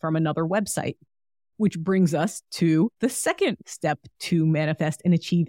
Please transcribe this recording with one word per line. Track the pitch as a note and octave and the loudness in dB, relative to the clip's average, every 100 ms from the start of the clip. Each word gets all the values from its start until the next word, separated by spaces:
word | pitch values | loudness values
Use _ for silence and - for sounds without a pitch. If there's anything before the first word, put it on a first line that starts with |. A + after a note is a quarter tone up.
from | D#3+ D#3+ | -4 0
another | D#3+ D3+ | 0 -2
website." | E3 G3+ G3 - - - _ _ _ _ _ - | -2 -2 -2 -4 -6 -8 _ _ _ _ _ -2
Which | G#3+ E3 | -2 0
brings | E3 F#3+ F3 | 0 2 4
us | D3+ G#3+ - - | 2 -2 -4 -12
to | - E3 D#3 A3 - | -2 2 4 2 0
the | B3 | -4
second | - - G4 F4+ - - | -2 -4 0 -2 -2 -10
step | - D#3 D3 - - | -6 -4 -4 -8 -14
to | - E3+ D#3+ | -2 2 2
manifest | D3+ D#3 D#3 D#3 - | 2 0 -2 -2 -2
and | F#3 | 2
achieve | E3+ - F3 | 2 2 -2